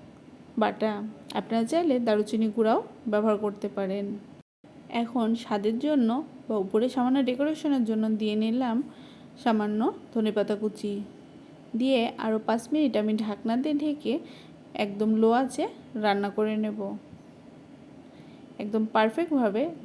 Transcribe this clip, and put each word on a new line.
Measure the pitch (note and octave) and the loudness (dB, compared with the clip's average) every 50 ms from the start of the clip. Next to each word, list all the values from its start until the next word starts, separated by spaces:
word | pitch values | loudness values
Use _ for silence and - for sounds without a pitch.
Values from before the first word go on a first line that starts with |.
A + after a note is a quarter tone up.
| - - - - - - - - - - - A3+ | -20 -20 -20 -20 -20 -20 -20 -20 -20 -8 -2 0
বাটা। | G#3+ G#3 G3+ - A3 A3 G#3 G#3 G#3+ G#3+ - - - - - F#3+ | 0 0 0 0 -2 -2 -2 -4 -8 -10 -12 -14 -14 -6 -6 -6
আপনারা | F#3+ - A3+ A3+ A3+ A#3 | -4 0 0 0 0 2
চাইলে | D#4 E4+ F4 D#4 B3+ B3 A#3+ | 2 2 2 4 2 2 2
দারুচিনি | A3+ G#3+ G#3 G#3 G#3+ B3 A3 A3 G#3+ G#3 | 2 2 2 2 0 0 0 0 0 2
গুঁড়াও | A#3 G#3+ A3 B3 G4+ A4 - - - - A3+ | 2 4 4 4 2 0 -4 -12 -10 -4 0
ব্যবহার | G#3 G#3 G#3+ A3 G#3+ G3+ G#3+ | 0 2 4 4 2 2 0
করতে | G#3 G3+ - G#3+ G3+ - | -4 -4 -4 -6 -6 -4
পারেন। | G3+ G3 F#3+ F#3+ G3+ G3+ G3+ G3+ G3+ - - - - - _ _ _ - - - - - - - A#3 | -4 -4 -2 -2 -4 -4 -6 -8 -10 -12 -16 -20 -20 -20 _ _ _ -20 -20 -20 -20 -16 -6 -4 -2
এখন | A#3 A#3 - B3 A3+ A3 A#3 A3+ | -2 0 0 0 2 2 0 0
স্বাদের | - - A3 G3+ G3 A3 A3+ A#3+ C#4 | 0 -2 -2 0 0 0 0 0 0
জন্য | D4+ D4+ C4+ A#3 A3 A#3 C#4+ E4 - - - - - | 2 4 4 4 4 2 0 -2 -6 -12 -14 -6 -4
বা | A3 G#3 F#3+ | -2 -2 -2
উপরে | G3 - G#3+ A#3+ B3+ - | 0 2 2 2 2 0
সামান্য | C4 B3 B3+ C4 C#4+ C4 B3 | 0 2 2 2 2 2 0
ডেকোরেশনের | B3 C4 C#4+ D#4 D#4 D4+ - D4 C#4 C4 A3+ A3 | 0 0 0 0 0 -2 0 0 2 2 2 0
জন্য | A3 A3 A3 A3 A3 G#3 | 0 0 0 0 0 0
দিয়ে | A3 G#3+ G#3+ G#3+ A3 | 0 0 0 0 0
নিলাম | A3 A3+ B3+ C4 A#3+ A3+ B3 - - - - - - - - - - - - | 0 0 0 0 0 0 -2 -2 -4 -10 -18 -20 -20 -20 -20 -20 -20 -20 -2
সামান্য | - A#3+ A3 G#3+ G#3 G#3 G#3+ G#3+ A#3+ F#4+ G#4+ - - - - | 0 2 2 2 2 0 0 0 0 0 -2 -4 -12 -6 -4
ধনেপাতা | A3+ G#3+ G#3+ G#3 G#3+ G3+ - G#3 G3+ | -2 0 0 0 0 0 0 -2 -2
কুচি। | G#3+ G#3+ G3+ - - G#3 G3+ G3+ G3+ - - - - - - - - - - - - - - A3 | -2 -6 -6 -6 -6 -6 -6 -6 -8 -10 -16 -20 -20 -20 -20 -20 -20 -20 -20 -20 -14 -8 -4 0
দিয়ে | B3+ C4 C4+ A#3 A3+ - - - - | 2 2 4 2 2 0 -2 -4 -2
আরও | A3 A3 A3 A3 - | -2 -2 0 0 0
পাঁচ | A3 A#3 A#3 - | -2 -2 -2 -2
মিনিট | D4 D#4 D4+ B3+ A3 G#3+ | 0 2 2 2 2 2
আমি | G#3 G#3+ G#3+ G#3+ G#3+ | 2 2 0 0 0
ঢাকনা | G#3+ G3+ - - A3 A#3 B3+ | -2 -4 -4 -2 -2 -2 0
দিয়ে | C#4 D4+ D4 C#4+ | 0 0 0 0
ঢেকে | D4+ D4+ C#4+ D4 - A3 B3 E4+ - - - - - - - - - - - - G#3+ | 0 -2 -4 -2 -2 -2 -2 -2 -4 -10 -16 -20 -20 -20 -20 -20 -20 -10 -4 -4 -4
একদম | G3+ G3+ G3+ G#3+ A3 A3 A3 | -4 -2 0 0 2 4 6
লো | A3 A3+ A#3 B3 | 6 6 6 4
আঁচে | C4+ C4 - - E4+ A#4 - - - - - G#3+ G#3+ | 2 0 -2 -4 -4 -4 -4 -10 -18 -10 -6 0 2
রান্না | G#3 G3 G3+ G3+ G3+ F#3+ | 2 2 2 0 -2 0
করে | A3 G#3+ G#3+ A3 G#3+ G#3+ | 0 0 0 0 -2 -2
নেব। | G#3+ G#3 G#3+ G3 G3+ G#3 G3+ - - - - - - - - - - - - - - - - - - - - - - - - - - - - - - - - | -2 -4 -6 -6 -8 -8 -10 -12 -16 -20 -20 -20 -20 -20 -20 -20 -20 -20 -20 -20 -20 -20 -20 -20 -20 -20 -20 -20 -20 -20 -20 -20 -20 -20 -20 -20 -18 -12 -10
একদম | G#3 G#3 A3 A3 A3 A3 - | -6 -4 -2 -2 -2 2 2
পারফেক্টভাবে | A3 A3 A3 A3+ D#4+ E4+ E4 D#4 C4 A#3+ G#3 G3 A3+ C#4+ E4+ D#4+ C4 A#3 | 2 2 2 2 -2 -2 0 2 2 2 2 2 0 -2 -2 -4 -8 -10